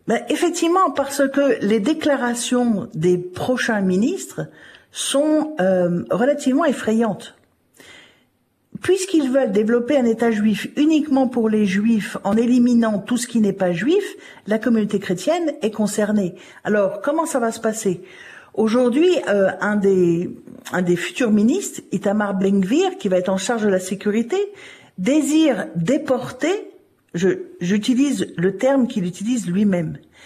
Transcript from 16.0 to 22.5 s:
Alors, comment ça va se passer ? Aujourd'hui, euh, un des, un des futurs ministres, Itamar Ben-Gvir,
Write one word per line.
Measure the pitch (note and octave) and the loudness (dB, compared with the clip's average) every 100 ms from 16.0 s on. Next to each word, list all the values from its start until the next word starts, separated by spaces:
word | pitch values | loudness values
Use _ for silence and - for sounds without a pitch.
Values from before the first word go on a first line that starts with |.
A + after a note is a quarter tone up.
| G#3 G#3+ F3+ - - - | 0 0 0 -6 -20 -12
Alors, | - G#3 G3 - | -2 0 0 -2
comment | - D#4 D#4+ | -4 -2 -2
ça | C4+ | -2
va | A#3 | -2
se | A3+ | -2
passer ? | A3+ A3 G3+ F3 - - - - - | -4 -2 -2 -4 -8 -20 -20 -20 -14
Aujourd'hui, | - A3 A#3 B3 A#3+ F4+ E4+ - | -2 0 2 2 4 4 2 0
euh, | G3+ F#3+ - | 2 2 0
un | G3+ G#3 | -2 2
des, | G3 F#3+ F3 E3+ F3+ - - - - | 2 4 4 2 -2 -8 -18 -20 -6
un | E3+ | -4
des | F3 F3 | 0 0
futurs | - - A#3+ | -2 -2 2
ministres, | G#3 G#3+ F4+ - - - | 4 4 2 -2 -10 -6
Itamar | G3+ G#3 G#3 G#3 G3 | -4 -2 0 -2 0
Ben-Gvir, | G3 | 2